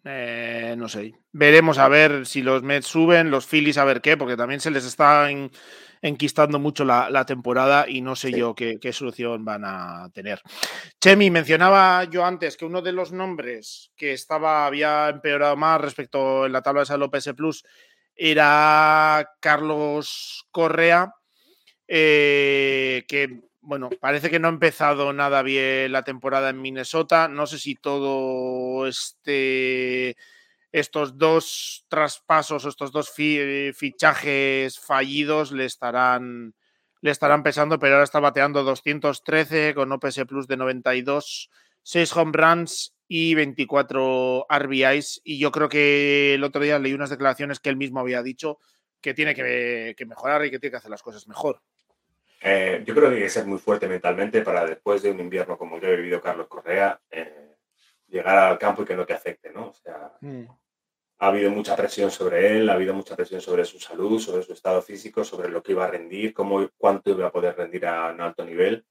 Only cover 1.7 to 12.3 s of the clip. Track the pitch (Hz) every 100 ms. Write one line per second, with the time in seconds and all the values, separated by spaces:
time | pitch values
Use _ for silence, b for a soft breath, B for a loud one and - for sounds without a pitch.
1.7 | 139 135 143 156 143 123 143 127 131 135
2.7 | 143 127 160 165 170 160 139 - 156 147
3.7 | 143 139 120 147 151 127 120 120 139 156
4.7 | 139 127 - 147 147 143 143 139 B B
5.7 | B B B 156 143 147 - 147 147 147
6.7 | - 135 123 113 135 127 127 123 123 131
7.7 | 143 117 131 131 127 135 123 117 107 117
8.7 | 110 127 - 131 113 120 113 110 104 101
9.7 | 95 90 87 90 101 98 98 _ B B
10.7 | B B _ 180 196 196 170 143 160 185
11.7 | 196 185 180 175 175 175